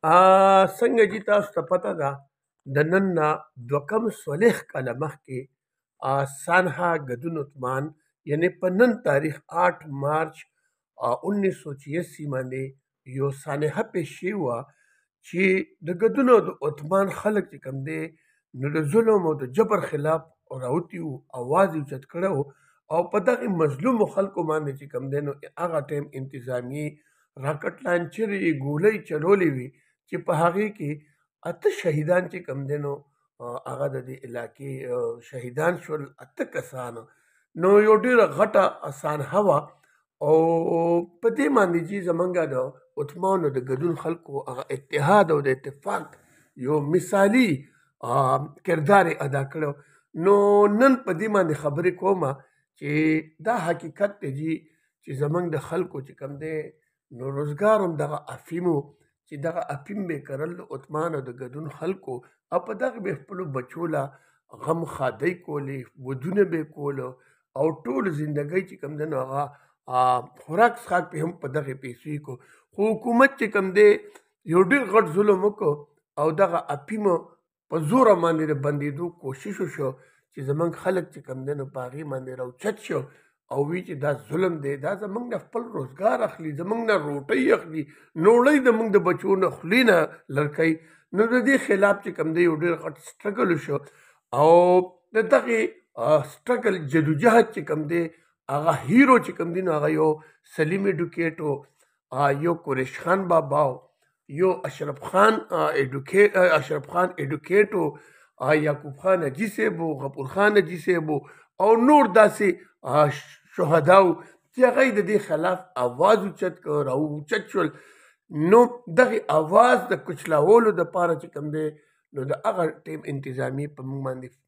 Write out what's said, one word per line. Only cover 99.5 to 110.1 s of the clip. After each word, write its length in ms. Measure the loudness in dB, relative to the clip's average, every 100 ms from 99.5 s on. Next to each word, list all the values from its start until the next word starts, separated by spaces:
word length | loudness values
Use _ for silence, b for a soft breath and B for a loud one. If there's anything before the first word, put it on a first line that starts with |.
دی، 80 | -2
نو 120 | -2
هغه 160 | 0 0
یو 320 | 2 2 0 b b _ -4
سلیم 280 | -2 0
ایډوکیټ 560 | 0 -2 -4 -4 -4 -2
و، 220 | -4 -6 -8 _ _ _ _
آ، 200 | 0 0
یو 240 | 2 0
قریش 460 | -2 -2 -4 -4 -6
خان 280 | 0 0 4
بابا 340 | 2 2 0 0
و، 80 | -2 _ _ _ _ -14
یو 320 | 0 0 0
اشرف 360 | -6 -6 -8 -8
خان، 340 | -2 4 4 4 -4
آ، 180 | -2 0
ایډوکیټ، 680 | 0 -2 -4 -2 4 6 6
آ، 200 | 4 4
اشرف 320 | 0 -6 -4
خان 200 | -2 -2 -2
ایډوکیټ 580 | -6 -6 0 2 2
و، 200 | 0 -2 -6 B B B _
آ، 140 | 2
یعقوب 440 | 2 2 -4 -8 -4
خان 240 | 0 2
حاجي 240 | 0 -4 -6
صاحب 340 | -2 -2 -2
و، 120 | -6
غفور 340 | -4 -8